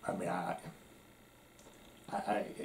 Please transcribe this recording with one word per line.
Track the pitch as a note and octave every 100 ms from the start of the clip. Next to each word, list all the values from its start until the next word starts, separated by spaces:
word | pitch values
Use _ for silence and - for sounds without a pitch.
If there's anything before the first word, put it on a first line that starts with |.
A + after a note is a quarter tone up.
| -
I |
mean, | - -
I, | F2+ E2+ - - - - - - - - - - - - - - - -
I, | G2+
I, | - G#2 - -